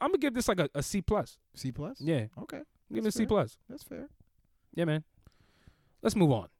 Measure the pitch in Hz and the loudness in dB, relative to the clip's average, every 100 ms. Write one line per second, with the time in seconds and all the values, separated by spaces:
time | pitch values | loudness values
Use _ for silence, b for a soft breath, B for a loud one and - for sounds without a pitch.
0 | 294 381 285 240 233 180 147 147 - 202 | 0 2 2 0 0 2 0 -2 -2 -2
1 | - 208 - - _ - 135 127 156 269 | 0 0 -2 -8 _ -10 -8 -6 -8 -4
2 | 147 143 107 - - 185 - _ - 220 | 0 0 0 -8 -12 -12 -14 _ -8 -2
3 | 220 226 214 208 117 - - 277 - - | 0 0 2 2 0 -4 -18 -16 -14 -14
4 | 285 - _ _ _ _ _ 160 165 156 | -14 -18 _ _ _ _ _ -4 -2 -2
5 | - _ _ _ _ _ _ _ _ _ | -6 _ _ _ _ _ _ _ _ _
6 | 220 214 156 113 87 | 0 4 6 4 -2